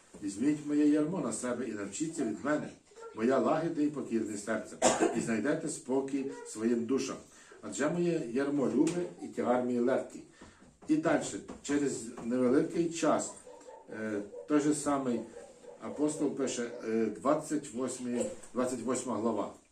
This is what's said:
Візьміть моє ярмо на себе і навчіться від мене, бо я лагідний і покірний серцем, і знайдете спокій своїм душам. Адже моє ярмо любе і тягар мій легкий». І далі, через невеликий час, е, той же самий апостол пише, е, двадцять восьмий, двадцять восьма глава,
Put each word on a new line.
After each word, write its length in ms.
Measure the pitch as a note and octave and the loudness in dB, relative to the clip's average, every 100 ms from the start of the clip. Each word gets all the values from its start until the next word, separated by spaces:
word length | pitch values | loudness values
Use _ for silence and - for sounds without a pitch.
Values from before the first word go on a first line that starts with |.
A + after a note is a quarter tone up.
| - F2+ | -20 -8
Візьміть 420 | G2+ G2+ C#3+ D3+ D3 | -8 0 2 2 0
моє 220 | D3 D3+ | 4 6
ярмо 320 | D3+ D3+ F#3 | 6 4 0
на 140 | B2 | -2
себе 360 | - B2 A#2+ A2+ | -2 -2 -2 -4
і 20 | |
навчіться 520 | G#2 G2 - D#3+ - | -4 -6 -4 -4 -2
від 220 | A#2 G2 C3 | -2 -2 0
мене, 240 | D3+ - - _ - - A2 | 0 -2 -12 _ -18 -14 0
бо 80 | |
я 160 | A#2 C3 | 4 4
лагідний 480 | A2+ - E3 C#3+ D3 | 4 2 0 0 0
і 20 | |
покірний 480 | C#3 A2+ A2+ G#2 G2+ | 0 -2 -2 -2 -4
серцем, 420 | - G#2+ - - B2+ - - A#2 | -4 -4 -4 4 4 6 4 2
і 40 | |
знайдете 480 | - G#2+ C3+ - - | 0 0 2 0 -2
спокій 600 | - - C3+ C3+ C#3 C3+ - - | -6 0 0 0 -2 -4 -8 -12
своїм 380 | A2 A2+ A#2+ A2 | -2 2 2 2
душам. 300 | C3+ - F2 - - - - | 0 0 -6 -12 -20 -20 -16
Адже 280 | G2+ - D3+ | -10 -2 0
моє 400 | F3 F3 D#3+ A#2+ | 2 2 2 0
ярмо 340 | B2 C#3+ C#3+ A#2 | 0 0 2 2
любе 340 | A#2 D#3+ F3 F3 - | 4 4 2 -4 -6
і 40 | A2+ | -8
тягар 380 | - A2+ B2 B2 | -2 2 2 2
мій 140 | B2 | 2
легкий». 440 | B2 B2+ - - - - - - - _ - | 4 2 0 -10 -18 -20 -20 -20 -20 _ 0
І 80 | D3+ | 2
далі, 280 | E3 C#3 - G2 - - | 4 2 0 -6 -10 -12
через 380 | - C#3+ C3+ A2+ A2+ - | -2 0 0 -2 -8 -8
невеликий 680 | A#2 B2+ B2 C#3+ - F3+ E3 | -2 2 4 4 4 0 0
час, 420 | - D3+ - - - - - - - - | 2 2 2 0 -10 -18 -20 -18 -18 -14
е, 320 | A2 A2 G2+ G2+ - - | -8 -4 -4 -6 -10 2
той 140 | D3 | 4
же 140 | D3 C#3 | 4 2
самий 440 | D3 C#3 C3 A2+ - - - - - - | 0 0 0 -2 -4 -12 -18 -20 -20 -12
апостол 480 | A2 A2 D3+ D3+ C#3 | -10 0 0 2 -2
пише, 420 | A#2 B2 B2 A#2 - A2+ | 0 -2 -2 -6 -6 -2
е, 180 | A2+ G#2+ | 0 0
двадцять 680 | - - - - D3+ - | 0 2 2 0 -4 -4
восьмий, 520 | A2+ C3 - B2 A#2+ G#2+ - - | -6 -4 -4 -4 -2 -2 -6 -6
двадцять 280 | A2+ B2 B2 | -2 -2 -2
восьма 360 | A2+ A#2+ B2+ A2 | -2 -2 -2 -2
глава, 360 | A2+ G#2 F2+ - _ | 0 0 -4 -8 _